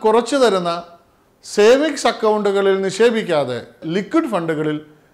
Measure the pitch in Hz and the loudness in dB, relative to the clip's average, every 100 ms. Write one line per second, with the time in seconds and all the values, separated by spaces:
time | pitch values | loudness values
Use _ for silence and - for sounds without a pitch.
0 | 220 220 233 285 240 190 175 170 - - | 2 2 2 2 2 2 -2 -6 -10 -20
1 | _ _ _ _ - - 208 269 311 285 | _ _ _ _ -8 2 4 4 2 0
2 | 247 226 214 214 202 196 196 190 190 180 | -2 0 0 0 0 0 2 0 -2 2
3 | 226 220 175 156 131 117 98 - 160 180 | 2 2 -2 -2 -2 -6 -10 -14 -6 -6
4 | 190 320 320 196 165 151 156 151 151 _ | -2 -2 -2 -4 -4 -4 -4 -6 -10 _
5 | _ | _